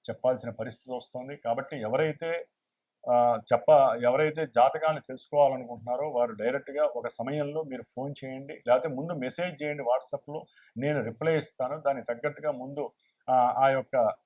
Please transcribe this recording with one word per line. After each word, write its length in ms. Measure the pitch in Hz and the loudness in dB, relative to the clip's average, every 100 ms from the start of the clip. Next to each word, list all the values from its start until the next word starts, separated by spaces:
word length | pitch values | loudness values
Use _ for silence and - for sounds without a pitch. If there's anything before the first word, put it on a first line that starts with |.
చెప్పాల్సిన 460 | - 107 127 127 117 | -12 -2 -2 -2 -4
పరిస్థితి 420 | 113 117 117 - | -8 -10 -10 -10
వస్తుంది. 420 | 127 - 127 127 147 | -12 -10 -14 -12 -8
కాబట్టి 380 | 120 120 139 143 | -2 -2 -4 -6
ఎవరైతే, 480 | 107 131 156 147 165 170 - _ _ _ _ _ | -2 0 0 -2 -6 -6 -8 _ _ _ _ _
ఆ, 120 | - 123 120 113 107 | 2 4 4 2 2
చెప్ప-, 500 | 120 - 151 135 117 | 0 6 8 8 4
ఎవరైతే 420 | 123 131 156 151 151 | 2 4 2 0 -2
జాతకాన్ని 560 | 117 131 156 156 151 | 4 4 4 -2 -2
తెలుసుకోవాలనుకుంటున్నారో 1080 | - 131 - 147 139 131 120 120 113 123 151 | -6 -14 -2 4 4 4 -8 -12 -4 -2 -2
వారు 220 | 123 120 | 0 0
డైరెక్ట్గా 540 | 107 110 135 131 139 151 | 0 -2 -2 -4 0 0
ఒక 220 | 120 117 | 0 -8
సమయంలో 560 | - 120 147 143 151 | -6 -4 -2 -2 -4
మీరు 200 | 156 127 | -6 -10
ఫోన్ 300 | 113 - 139 | -10 -10 -8
చేయండి, 400 | 139 131 131 139 - - | -8 -10 -12 -12 -10 2
లేకపోతే 200 | 127 160 | 2 2
ముందు 260 | 131 165 | -6 -6
మెసేజ్ 500 | 160 127 127 180 143 | -6 -6 -6 -6 -6
చేయండి 200 | 151 147 | -6 -4
WhatsApp-లో, 580 | 120 131 - 139 - 151 - _ _ - | 0 0 -2 -10 -10 -12 -14 _ _ -6
నేను 260 | 139 151 | -2 -2
రిప్లై 340 | 113 113 160 156 | -4 -4 0 0
ఇస్తాను. 400 | - _ 131 143 | -2 _ -4 -2
దానికి 280 | 139 135 117 | -2 -2 -4
తగ్గట్టుగా 440 | 120 147 143 151 | -6 -6 -4 -6
ముందు, 340 | 131 131 143 127 _ _ _ - | -6 -8 -8 -8 _ _ _ 2
ఆ, 80 | 127 123 120 | 4 4 4
ఆ 120 | 135 | 4
యొక్క 260 | 135 123 131 110 92 | 4 0 2 2 0